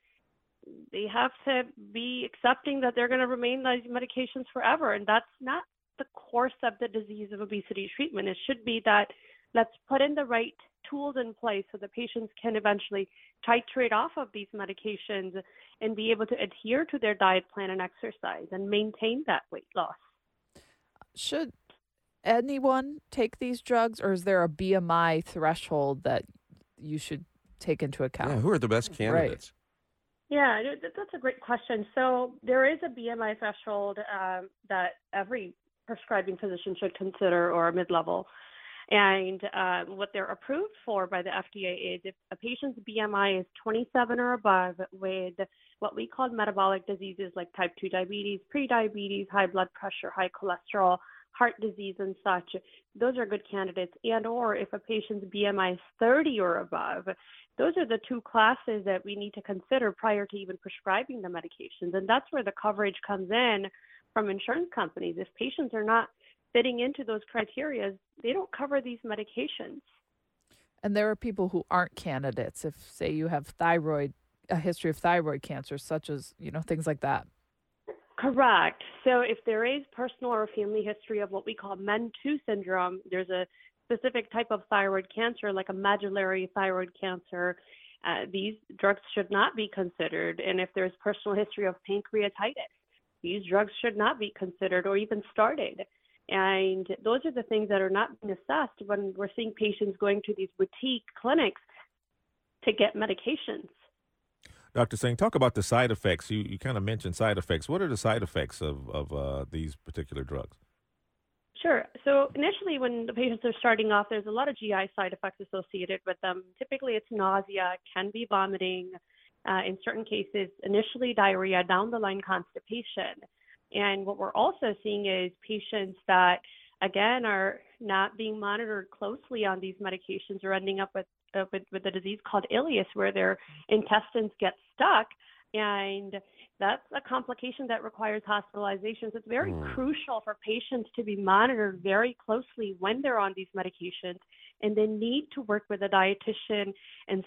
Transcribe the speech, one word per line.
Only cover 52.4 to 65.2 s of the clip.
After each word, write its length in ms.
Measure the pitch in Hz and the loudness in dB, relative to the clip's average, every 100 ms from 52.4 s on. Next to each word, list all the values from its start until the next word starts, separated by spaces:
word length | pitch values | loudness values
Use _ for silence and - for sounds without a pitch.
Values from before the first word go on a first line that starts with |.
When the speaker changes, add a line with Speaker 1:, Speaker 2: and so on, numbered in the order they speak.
| 175 185 - - _ | -2 -12 -14 -20 _
Speaker 1:
those 220 | 208 240 247 | -2 0 0
are 80 | |
good 180 | 214 202 - | -2 -4 -4
candidates. 420 | 196 190 180 175 - | -4 -4 -4 -6 -4
And 220 | 226 226 220 | -2 0 0
or 300 | 240 233 208 | 0 0 0
if 160 | 202 | -4
a 40 | 208 | -6
patient's 460 | - 220 - 208 190 | -4 -4 -2 -6 -6
B 160 | 202 202 | 0 0
M 120 | 196 | 2
I 140 | 185 | 0
is 60 | 180 - _ | -2 -8 _
thirty 400 | 233 277 320 233 | 6 6 4 2
or 200 | 180 170 | 2 2
above, 500 | 175 165 160 180 180 185 - - - - | -2 -4 -4 -4 -6 -10 -14 -20 -10 0
those 180 | 294 339 | 2 2
are 100 | 247 | 0
the 120 | 226 - | -2 -2
two 120 | 247 | -8
classes 640 | - 226 220 240 - 214 | 0 4 6 4 -2 -4
that 200 | 190 185 | -2 -2
we 120 | 196 202 | -4 -8
need 180 | 208 | -10
to 80 | 202 | -10
consider 480 | - 190 - 262 220 | -8 -8 0 2 2
prior 320 | 196 220 208 202 | 0 0 2 0
to 100 | 202 | -6
even 200 | 190 185 | -10 -12
prescribing 640 | 196 - - 196 262 247 | -14 -8 0 0 0 -6
the 80 | 185 | -8
medications. 640 | 175 170 - - - 175 | -8 -10 -14 -16 -8 -4
And 160 | 190 196 | -2 2
that's 180 | 247 - | 2 2
where 140 | 285 | -2
the 80 | 196 - | -2 -2
coverage 340 | 214 202 202 190 | -2 0 0 -2
comes 260 | - 202 185 | -4 -4 0
in 340 | 226 247 208 196 - - - _ | 2 4 2 -2 -10 -20 -20 _
from 160 | 220 208 | -2 0
insurance 380 | 196 - 277 349 | -2 -2 -2 -2
companies. 440 | 240 170 - 175 | -2 -4 -4 -6
If 100 | 170 | -6